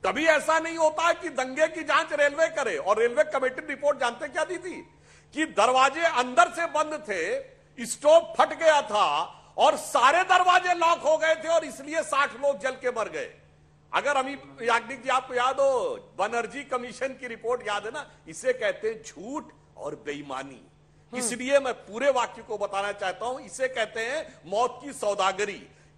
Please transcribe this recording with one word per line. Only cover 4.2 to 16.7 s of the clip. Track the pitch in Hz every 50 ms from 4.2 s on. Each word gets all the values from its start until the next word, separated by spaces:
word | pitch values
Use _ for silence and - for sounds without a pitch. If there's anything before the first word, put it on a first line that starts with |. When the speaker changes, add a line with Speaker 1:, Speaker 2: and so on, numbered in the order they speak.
| 320 294
Speaker 1:
क्या | - 349 320
दी | 330 370 330
थी | - 370 294 143 - - _ _ _ _ - - _ _ -
कि | 277 320
दरवाजे | 311 - - 202 240 254 262 262 277 277 320 339
अंदर | 330 - 240 254 247 254 311 349 339
से | - 330 339
बंद | 320 269 294 311 302 311 294 - 208
थे, | 202 175 160 185 240 277 269 - - _ _ _ _ - 233
स्टोव | - - - - 294 311 330 330 - - -
फट | 294 302 311 277
गया | 330 320 311 285
था | - - 208 208 190 160 143 151 170 - - - - - _ -
और | 220 285 311 -
सारे | - - - 277 233 269 294 349 370
दरवाजे | 370 370 359 359 359 359 370 359 359 349
लॉक | 349 339 330 339 -
हो | - 285 311 311
गए | 311 320 320
थे | 320 320 320
और | 339 330 320
इसलिए | 285 233 - 277 294 302 330
साठ | 294 - 285 269 285 269 202
लोग | 233 277 285 277 -
जल | 214 262
के | 262 262 - 247
मर | 233 226 208 190
गए। | 156 151 127 90 - - _ _ _ _ _ _ _ _ _ _ -
अगर | 165 208 269 285 269
अमी | 262 269 277 262 - - - -
याग्निक | 233 233 233 233 226 220 269 254 226
जी, | 262
आपको | 254 262 254 - 247
याद | 247 240 262 269 277
हो, | 277 269 269 247 196 160 120 101 98 - - -
बनर्जी | 185 214 233 233 226 208 175 277 285
कमीशन | -